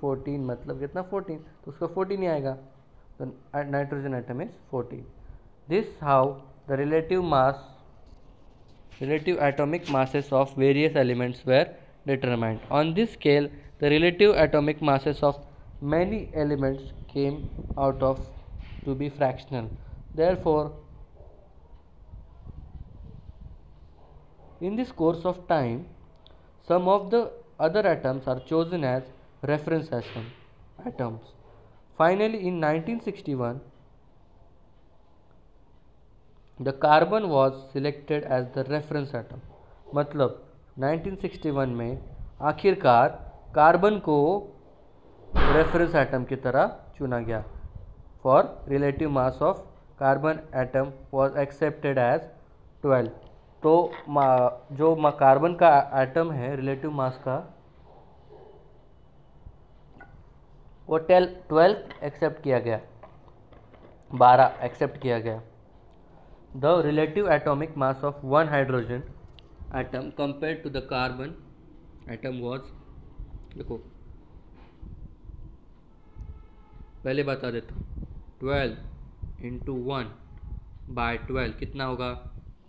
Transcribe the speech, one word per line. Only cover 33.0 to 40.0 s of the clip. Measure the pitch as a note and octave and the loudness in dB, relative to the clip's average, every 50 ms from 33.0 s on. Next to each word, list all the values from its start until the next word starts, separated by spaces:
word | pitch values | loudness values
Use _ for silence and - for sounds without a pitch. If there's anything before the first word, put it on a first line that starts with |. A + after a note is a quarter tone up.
| - G#3+ F#3+ - - D3 C#3 B2+ A#2+ A#2 B2 C#3 - - - - - - _ _ _ _ _ - _ _ _ - - - _ _ _ _ _ _ _ _ _ _ _ _ _ _ _ _ _ _ _ _ _ _ _ _ _ - _ _ _ _ _ _ _ _ _ _ _ _ - _ - - | -6 -8 -8 -8 -6 -6 -4 -2 -2 -4 -6 -8 -12 -18 -20 -20 -20 -20 _ _ _ _ _ -20 _ _ _ -20 -20 -20 _ _ _ _ _ _ _ _ _ _ _ _ _ _ _ _ _ _ _ _ _ _ _ _ _ -20 _ _ _ _ _ _ _ _ _ _ _ _ -20 _ -12 -8
the | B2+ C3+ C3+ - - | -6 -6 -4 2 4
carbon | D3+ D3+ D#3 E3+ F3+ G#3 A3 G#3+ F3+ | 6 6 6 6 4 2 0 0 2
was | D3+ C3+ C3+ C3+ C3 C3+ - - - | 4 4 4 4 2 -2 -12 -8 -6
selected | C#3 C#3 D3 C#3+ - - - D3+ D3 D3 | -4 -4 -4 -4 -6 -4 -4 -4 -2 -2
as | - C3+ B2+ B2 B2 - | 0 -2 -2 -2 -2 -4
the | C#3 C3 C3+ D3 | -6 -4 -2 -4
reference | D3+ D3+ - D3+ D3 C#3 C3+ - A#2 G#2+ | -4 -4 -4 -4 -4 -4 -4 -8 -10 -10
atom। | - - B2+ - - - - - - - - - - - | -10 -16 -18 -18 -20 -20 -20 -20 -20 -20 -20 -12 -6 -2
मतलब | C#3+ | -2